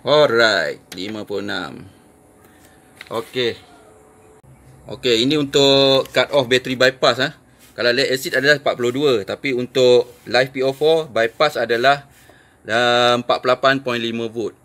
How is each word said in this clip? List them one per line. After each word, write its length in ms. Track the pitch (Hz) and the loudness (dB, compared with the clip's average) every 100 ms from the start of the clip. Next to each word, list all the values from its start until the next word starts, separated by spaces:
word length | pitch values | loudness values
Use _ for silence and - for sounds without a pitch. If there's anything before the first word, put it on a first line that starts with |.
Alright, 800 | 117 151 143 117 113 95 76 65 _ 87 | 2 2 4 2 2 0 -4 -8 _ -12
lima 280 | 98 107 | -10 -12
puluh 200 | 101 101 | -8 -8
enam. 400 | 101 95 80 73 92 - _ _ _ _ _ _ - _ _ _ - | -8 -10 -10 -14 -20 -20 _ _ _ _ _ _ -20 _ _ _ -10
Okey. 440 | 113 - 127 120 101 - - - - _ _ _ - - - - - - | -10 -8 -4 -4 -6 -18 -20 -20 -20 _ _ _ -20 -20 -20 -20 -20 -18
Okey, 360 | 107 127 113 | -6 0 0
ini 120 | 127 151 | 2 0
untuk 720 | 139 147 139 135 135 135 - | 0 2 4 4 4 2 0
cut 200 | 131 127 | -2 0
off 160 | 143 120 | 0 2
battery 240 | 127 131 | 0 -2
bypass, 480 | 123 127 131 143 120 | 0 0 2 0 0
eh. 120 | 143 - _ _ - - | -4 -6 _ _ -18 -4
Kalau 160 | 117 | -2
lead 160 | 120 135 | 0 -2
acid 240 | 131 170 | -2 -2
adalah 240 | 131 139 143 | 0 2 2
empat 160 | 127 95 | 0 -2
puluh 160 | 120 | -4
dua, 200 | 127 147 117 | 0 0 0
tapi 280 | 95 104 139 | -4 -8 -4
untuk 560 | 123 123 131 127 123 - - | -4 -2 2 6 6 2 -12
Live 280 | - 117 135 | -2 0 0
P 120 | 135 | -2
O 80 | 131 | -4
four 360 | 135 151 160 156 | 0 0 0 0
bypass 480 | 110 113 - 151 117 | -2 -2 0 -2 -2
adalah, 480 | 117 117 131 143 - _ - - _ _ | -2 2 2 0 -4 _ -20 -20 _ _
uh, 520 | - 113 120 120 120 123 | -4 0 2 2 2 0
empat 240 | - 123 | -2 -2
puluh 120 | 131 | 0
lapan 280 | 127 135 135 | 0 0 0
point 200 | 131 117 | -4 -6
lima 280 | 117 117 113 | -6 -6 -6
volt. 240 | 117 98 - | -6 -8 -10